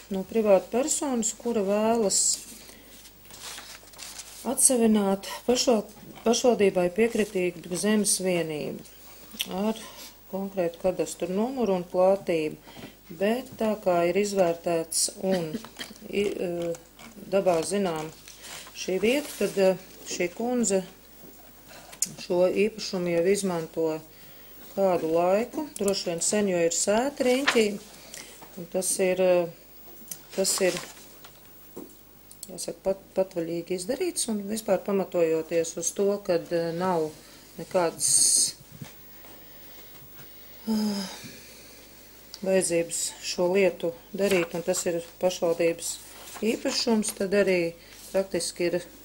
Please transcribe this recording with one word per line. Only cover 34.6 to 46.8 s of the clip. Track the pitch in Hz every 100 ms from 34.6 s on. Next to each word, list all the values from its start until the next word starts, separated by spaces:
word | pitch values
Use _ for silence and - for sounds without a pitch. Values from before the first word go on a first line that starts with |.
| - 185
pamatojoties | - 196 185 180 165 160 160 170 160 -
uz | -
to, | - 202 202
kad, | 196 170 160
eh, | 170 170
nav | 165 185 175 156 156 - - -
nekādas, | - 165 185 165 - - - - - - - - - - - - - - - - - - - - - - - - - - -
eh, | 220 220 214 202 190 - - - - - - - - - - - - -
vajadzības | 190 190 175 170 165 - - -
šo | - - 175
lietu | 190 190 175 170 170 -
darīt, | 190 202 190 165
un | 175
tas | 165 180 185
ir | 170 165 -
pašvaldības | 180 180 175 165 170 165 - - - - - -
īpašums, | 214 254 277 254